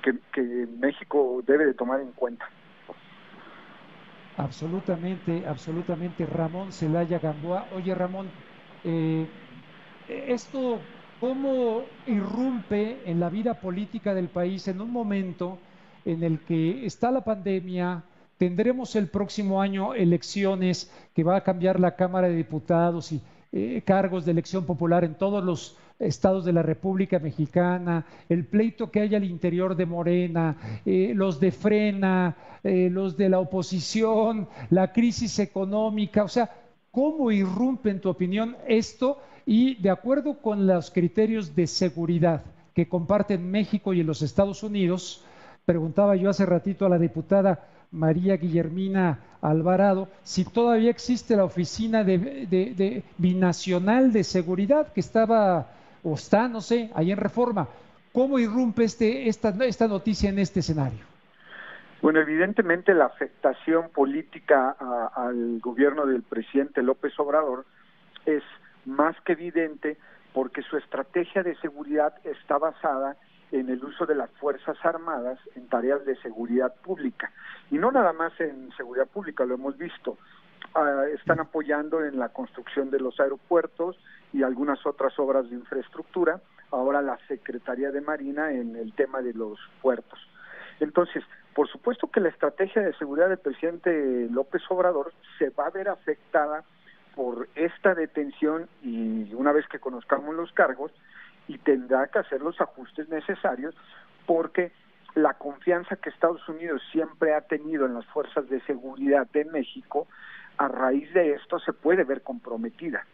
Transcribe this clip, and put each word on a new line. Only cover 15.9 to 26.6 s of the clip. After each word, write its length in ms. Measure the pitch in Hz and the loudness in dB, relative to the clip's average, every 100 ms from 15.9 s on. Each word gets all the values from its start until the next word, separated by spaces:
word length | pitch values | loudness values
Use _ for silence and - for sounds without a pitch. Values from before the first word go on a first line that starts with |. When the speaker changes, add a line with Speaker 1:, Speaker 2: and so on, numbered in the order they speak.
| - | -10
Speaker 2:
en 180 | - 165 | -6 -2
el 180 | 165 160 | 0 -2
que 440 | - 165 160 233 226 | 0 0 0 0 -6
está 240 | - 233 | -2 0
la 140 | 262 | 0
pandemia? 800 | 220 208 196 190 180 180 180 175 - _ _ _ | -2 -4 -2 -4 -4 -4 -2 -4 -10 _ _ _
Tendremos 600 | 180 175 240 254 247 220 | 0 2 0 0 -2 -2
el 120 | 196 | -2
próximo 540 | 196 202 - 202 190 | -2 -4 -2 0 2
año 320 | 196 196 202 | 0 0 -2
elecciones 1000 | 254 180 170 - 202 196 190 185 180 - - - | 2 4 4 0 -2 0 2 0 0 -6 -20 -6
que 100 | - | 0
va 140 | 165 190 | 2 2
a 60 | |
cambiar 360 | 190 180 185 190 | 2 0 2 4
la 160 | 180 180 | 2 2
Cámara 320 | 180 185 180 | 0 2 2
de 80 | 170 | 0
Diputados 760 | 160 156 - 170 170 170 - | -2 -6 0 2 4 0 -4
y, 100 | 151 - - _ | -8 -8 -20 _
eh, 300 | 190 214 247 - | -4 -4 -4 2
cargos 400 | 196 196 185 165 | 2 2 -2 0
de 60 | |
elección 340 | 170 - 190 165 | 0 0 -4 -4
popular 380 | 170 170 175 170 | -2 2 2 2
en 100 | 151 | 0
todos 280 | 196 202 | -2 0
los 360 | 185 160 - - - _ | -2 -4 -8 -20 -20 _
estados 440 | 214 - 190 190 | -4 2 2 2
de 80 | 175 | 2
la 120 | 170 | 2